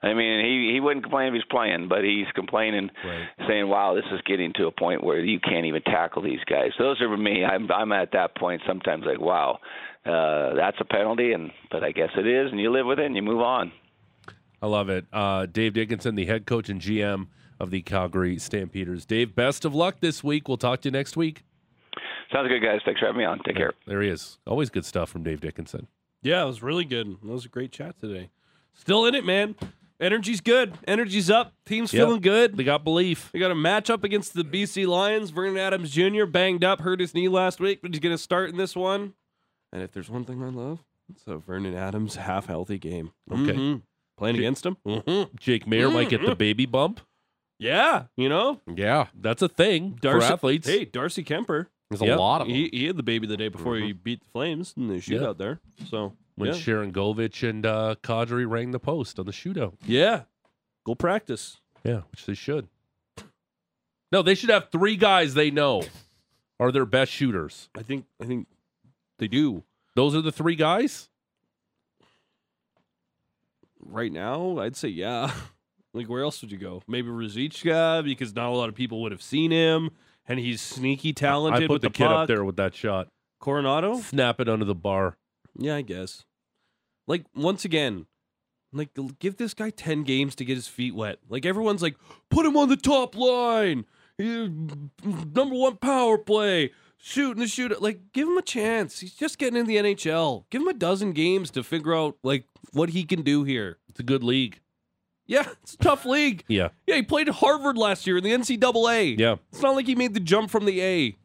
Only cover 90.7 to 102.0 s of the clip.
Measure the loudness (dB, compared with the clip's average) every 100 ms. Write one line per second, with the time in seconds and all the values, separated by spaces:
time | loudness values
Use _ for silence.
90.7 | -6 -6 -4 -6 -8 _ -4 -2 0 0
91.7 | 0 -2 -4 _ -20 _ 4 6 6 4
92.7 | 4 4 2 2 2 2 4 2 2 2
93.7 | 0 -6 _ _ -6 -4 -2 -4 -6 -8
94.7 | -10 -16 _ -6 -6 -2 0 0 2 0
95.7 | 2 0 2 4 2 2 2 4 2 0
96.7 | _ _ _ -6 -2 0 0 -4 -2 -4
97.7 | 0 -2 -4 -8 -4 0 0 0 -2 0
98.7 | 0 -2 -8 -16 -6 -6 -2 -2 0 2
99.7 | 2 2 0 0 0 0 -2 -6 -2 -2
100.7 | 0 0 0 0 0 2 2 0 -6 -4
101.7 | -4 0 0